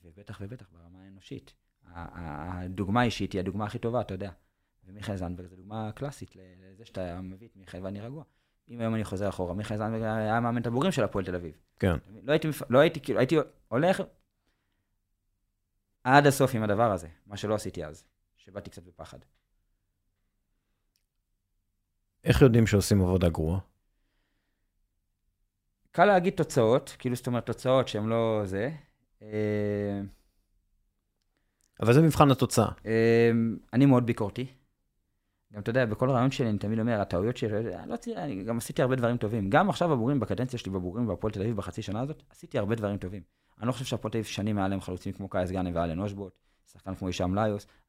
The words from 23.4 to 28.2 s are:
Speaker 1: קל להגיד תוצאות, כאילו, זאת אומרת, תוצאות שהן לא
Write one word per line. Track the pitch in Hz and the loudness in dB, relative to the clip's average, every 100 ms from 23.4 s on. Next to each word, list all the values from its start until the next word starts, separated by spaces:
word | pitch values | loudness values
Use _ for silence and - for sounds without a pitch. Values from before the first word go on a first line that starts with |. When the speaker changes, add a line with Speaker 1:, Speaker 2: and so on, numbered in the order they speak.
| 80 95 - _ _ _ _ _ _ _ _ _ _ _ _ _ _ _ _ _ _ _ _ _ _ | -2 -2 -6 _ _ _ _ _ _ _ _ _ _ _ _ _ _ _ _ _ _ _ _ _ _
Speaker 1:
קל | - 202 | 4 6
להגיד | 190 180 | 6 4
תוצאות, | 196 156 135 110 131 - - | 0 0 4 6 4 0 -6
כאילו, | 127 123 | -4 -4
זאת | 127 | -2
אומרת, | 120 - | -2 -2
תוצאות | 110 127 131 117 | -4 2 2 2
שהן | 107 107 | -2 0
לא | 117 | 0